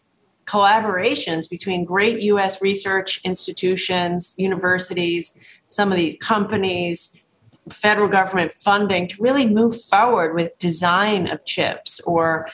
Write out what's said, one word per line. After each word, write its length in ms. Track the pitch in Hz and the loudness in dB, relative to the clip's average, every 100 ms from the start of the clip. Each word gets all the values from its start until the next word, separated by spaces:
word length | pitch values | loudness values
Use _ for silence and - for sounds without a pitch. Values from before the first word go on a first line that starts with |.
| _ _ _ _ - | _ _ _ _ -4
collaborations 1000 | 208 202 220 214 185 220 277 - 165 160 | 2 4 4 2 0 0 -2 -2 -4 -4
between 380 | 175 196 180 175 | -6 -4 -4 -2
great 340 | 185 214 196 | 0 0 0
U 180 | 208 202 | 0 2
S 240 | 190 190 | 0 0
research 580 | 196 196 196 190 190 - | 0 0 0 -2 -2 -4
institutions, 1120 | 185 185 - 175 185 185 - 180 175 175 - - | -2 -4 -4 -4 -2 -2 -2 -2 0 -2 -2 -2
universities, 1000 | 190 190 185 180 180 180 170 170 165 - - - _ | -2 0 0 2 0 0 -2 -2 -4 -8 -20 -20 _
some 240 | - 202 | 0 2
of 60 | 180 | 2
these 180 | 165 - | 0 -4
companies, 1040 | - 220 196 214 190 175 175 170 - - _ _ _ - - | -2 -2 0 -2 -2 -2 -2 0 -2 -6 _ _ _ -20 -16
federal 360 | - 208 208 202 | -2 0 2 2
government 460 | 196 190 190 160 | 2 2 0 -2
funding 540 | - 208 202 202 185 180 | -2 0 2 2 -2 -2
to 80 | - | -2
really 280 | 240 277 233 | 0 2 2
move 320 | 208 233 226 | 4 2 0
forward 540 | - 196 240 220 165 165 | 0 2 4 2 0 -2
with 200 | 170 - | -4 -2
design 680 | 180 160 180 180 208 202 175 | 0 2 2 2 2 0 -2
of 120 | 156 - | -6 -6
chips 540 | - 135 - - - | -2 -2 -4 -2 -2
or, 460 | - 165 165 160 - | 0 0 2 -2 -6